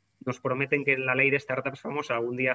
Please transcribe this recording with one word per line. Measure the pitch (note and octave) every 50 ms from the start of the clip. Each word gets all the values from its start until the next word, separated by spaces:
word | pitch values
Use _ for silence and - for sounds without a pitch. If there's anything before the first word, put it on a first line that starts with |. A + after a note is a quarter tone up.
| _ _ _ - -
Nos | B2+ B2 -
prometen | - C3 B2+ C3 C#3 C3+ D3+ C#3+ C#3
que | C#3 C3+ C3
la | C3 B2+ B2+
ley | C3 C3+ C#3
de | C#3 C#3
startups | - - C3 B2+ - C#3 C3+ -
famosa | - D3 C#3+ D3 C#3+ - A#2+
algún | A#2 A#2 B2 B2
día | B2 B2+ B2+